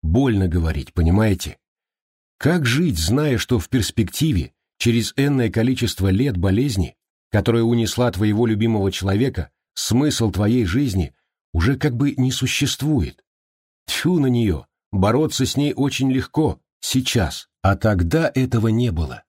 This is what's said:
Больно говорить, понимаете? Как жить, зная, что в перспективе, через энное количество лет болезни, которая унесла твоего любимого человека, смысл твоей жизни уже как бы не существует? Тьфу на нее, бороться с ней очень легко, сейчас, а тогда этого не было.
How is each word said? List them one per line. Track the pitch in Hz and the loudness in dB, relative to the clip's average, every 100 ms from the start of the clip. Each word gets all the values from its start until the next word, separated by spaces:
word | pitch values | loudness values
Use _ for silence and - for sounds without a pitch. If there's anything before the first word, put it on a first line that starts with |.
Больно | 78 95 139 104 92 | 2 2 2 2 0
говорить, | 85 82 76 69 | 0 -2 -4 -6
понимаете? | - 82 95 110 95 - - _ _ _ _ _ _ _ _ | 0 2 4 2 0 -4 -12 _ _ _ _ _ _ _ _
Как | - 180 131 | 0 0 0
жить, | 127 165 90 | 0 0 0
зная, | 78 123 151 117 | 0 0 0 -2
что | - 120 | 0 -2
в | - | 0
перспективе, | 131 101 - 101 - 160 107 71 _ _ _ | -2 -2 -2 -4 -2 0 0 -4 _ _ _
через | 120 120 107 - | 0 0 -2 -2
энное | 143 139 117 | 0 2 0
количество | 104 113 127 120 - 98 | 0 0 0 -2 0 0
лет | 95 139 92 | 2 0 0
болезни, | 95 98 139 98 82 _ _ _ _ | 0 2 0 0 -4 _ _ _ _
которая | - - 117 | -2 2 2
унесла | 113 117 113 - 123 | 2 2 0 0 -2
твоего | 90 104 104 117 | 0 0 2 0
любимого | 110 113 110 98 | 2 0 0 0
человека, | - 98 98 131 127 80 _ _ | -2 -2 0 0 -2 -10 _ _
смысл | - - 110 147 127 113 | -10 0 2 2 0 -2
твоей | 90 104 123 101 | 0 2 2 0
жизни | 107 143 95 78 _ _ _ _ | 0 0 -2 -4 _ _ _ _
уже | 85 90 131 | 0 0 0
как | 151 120 | -2 0
бы | 143 - | -2 0
не | 127 | -2
существует? | 127 127 - 143 - 143 151 73 - _ _ _ _ _ _ - | 0 -4 -2 -2 -2 0 0 -2 -6 _ _ _ _ _ _ -10
Тьфу | - 160 180 | -4 0 2
на | 135 | 2
нее, | 120 110 78 - _ _ | 2 0 -2 -6 _ _
бороться | 101 98 117 156 - 127 | 0 2 2 0 0 -2
с | - | 0
ней | 147 127 | -2 0
очень | 139 127 131 | -2 0 0
легко, | 131 - - 151 - _ _ | 0 -2 0 0 -2 _ _
сейчас, | - 131 127 127 82 - - _ | -2 -2 0 0 0 -4 -16 _
а | 95 98 | 0 2
тогда | 110 101 87 156 165 | 2 2 2 0 0
этого | - 127 120 110 | 0 0 0 0
не | 110 123 | 0 0
было. | 82 76 65 | -2 -6 -8